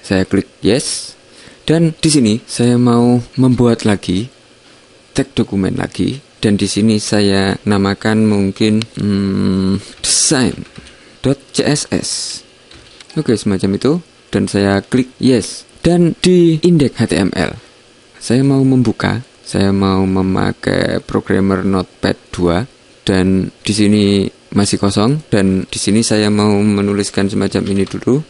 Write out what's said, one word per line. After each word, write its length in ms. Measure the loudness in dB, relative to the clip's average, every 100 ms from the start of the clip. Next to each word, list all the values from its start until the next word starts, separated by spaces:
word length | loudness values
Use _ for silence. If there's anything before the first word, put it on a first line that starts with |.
Saya 240 | 0 -2 2
klik 240 | -2 -2 _ 0
yes, 480 | 0 -2 -10 -12 -20 -20 -20 -20 -12 -2
dan 240 | 2 0 0
di 80 | 0
sini 320 | 2 2 0 -6
saya 320 | -2 0 2
mau 400 | 2 4 4 2 -2 0
membuat 480 | 2 4 2 2 0
lagi 400 | -2 -2 -4 -6 _ _ _ -20 -20 _ -20 _
tag 240 | -6 -4 -4
dokumen 400 | -2 -2 -2 -4
lagi, 400 | -6 -4 -4 -4 _ _
dan 160 | 0 0
di 80 | 0
sini 320 | 0 0 0
saya 560 | 0 0 2 2 0 -2 -2
namakan 560 | 0 0 -2 0 2 2
mungkin, 560 | 2 -2 0 0 0 -4 -6
hmm, 1040 | -2 0 0 -2 0 0 0 -2 -6 -12
design 640 | -4 -2 0 2 0 -2 -14 -20 -20 -20 -20 -6
dot 160 | -4 -4 -4
C 80 | -2
S 240 | 0 -2 -2
S. 160 | -6 -6 -10 -10 -14 -18 _ -20 -20 -20 -20 -10
Oke, 240 | -6 -2 -2
semacam 320 | 0 -2 -2 0
itu, 140 | 0 -2 -6 _ _
dan 160 | -4 -2
saya 320 | 0 2 0
klik 320 | 0 -2 -2 -2
yes. 400 | 2 2 -2 -14 -20 -4 0
Dan 320 | 2 2 2 2
di 320 | 4 4 4 2
index 320 | 4 2 0
H 160 | -2
T 80 | 0
M 80 | 0 -2
L, 160 | -6 -8 -20 -20 _ _ _ -18
saya 240 | -2 0
mau 240 | 2 2 4
membuka, 560 | 2 2 0 -4 -4 -8 _ -6
saya 240 | -2 0
mau 320 | 2 0 0 0
memakai 960 | 0 0 0 -2 -4 -4 -2 -2 -4 -4
programmer 560 | -6 -2 0 0 0
Notepad 560 | -2 -2 -4 _ -4 -4 _
dua, 320 | -2 0 0 -4 _ _ -10 -2
dan 480 | 0 2 0 -2 _
di 80 | -6
sini 560 | 0 2 4 2 2 0 -8 _ -2
masih 240 | 0 0
kosong, 480 | 0 0 0 -2 -2
dan 400 | 0 2 0 -4
di 80 | -6
sini 240 | -2 0
saya 240 | 0 0 0
mau 240 | 2 2 2
menuliskan 720 | 2 0 0 -2 -2 -2 -2
semacam 320 | -2 -2 -2 -2
ini 160 | -2 -4
dulu. 320 | -4 -2 -2 -2